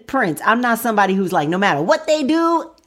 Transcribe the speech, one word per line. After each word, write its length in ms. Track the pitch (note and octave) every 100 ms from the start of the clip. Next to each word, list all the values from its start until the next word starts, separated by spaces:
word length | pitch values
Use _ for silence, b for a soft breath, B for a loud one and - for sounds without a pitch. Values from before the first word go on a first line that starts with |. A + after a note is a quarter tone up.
| -
Prince, 320 | C4+ G3 D3 -
I'm 160 | A3+
not 180 | B3 A#3
somebody 340 | A#3+ G#3 F#3+
who's 200 | F#3+ F3+
like, 160 | E3+ D3
"No 80 | F3+
matter 240 | G3+ C#3+
what 260 | F3+ D#4 D#4
they 160 | D#4
do, 480 | C4 E4 E4+ E4 - -